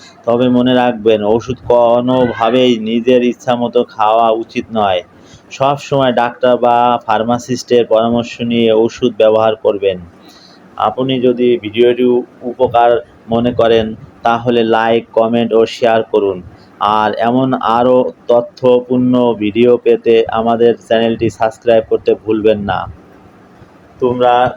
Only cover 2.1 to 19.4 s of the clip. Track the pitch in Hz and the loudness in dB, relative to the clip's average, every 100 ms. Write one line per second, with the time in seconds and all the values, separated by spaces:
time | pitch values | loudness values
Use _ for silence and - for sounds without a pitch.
2.1 | 127 120 110 113 127 127 113 110 117 120 | 0 0 0 0 2 2 0 -2 -2 2
3.1 | 127 123 110 131 120 120 120 117 113 107 | 2 0 -4 -4 -4 -2 -2 -2 -2 0
4.1 | 113 113 113 113 123 - 113 101 90 - | 2 2 -2 -6 -10 -6 -2 -2 -2 -6
5.1 | - - - - - 131 147 - 139 131 | -18 -20 -20 -14 -4 -2 -2 -4 -2 0
6.1 | 120 120 - 127 120 120 120 123 120 - | 0 -2 -2 -2 0 0 2 2 0 -2
7.1 | 107 117 120 123 117 - 120 113 110 117 | -2 -2 -4 -4 -8 -2 0 2 0 0
8.1 | 117 117 - 120 117 113 110 113 - 123 | -2 -4 -8 -4 0 2 2 0 -2 -4
9.1 | 107 107 110 113 107 107 101 98 90 87 | 2 2 2 0 0 -2 -2 -2 -4 -10
10.1 | - - - - - - - 107 117 135 | -20 -20 -20 -20 -20 -16 -6 -4 -2 -4
11.1 | 131 123 120 123 117 104 110 120 123 123 | 0 0 0 0 0 -2 0 2 2 0
12.1 | 123 123 - 123 123 123 120 120 117 - | 0 -4 -12 -10 -4 0 2 2 0 -4
13.1 | - - 117 120 - 113 113 110 110 - | -16 -6 -4 -2 0 2 0 -2 -8 -18
14.1 | - 120 117 120 120 113 113 113 117 - | -6 -4 -2 0 0 0 0 0 -2 -2
15.1 | - 113 117 113 113 113 - 117 113 110 | -2 0 0 0 0 0 0 0 0 0
16.1 | 107 101 92 87 - - - 104 107 107 | -2 -2 -4 -12 -20 -20 -4 -2 0 0
17.1 | - 117 127 131 127 113 117 123 127 - | -2 -2 0 0 -2 -2 0 2 2 0
18.1 | - - 120 120 - 127 123 123 127 123 | -4 -2 0 -2 -2 0 0 0 -2 0
19.1 | 123 120 104 | 2 0 0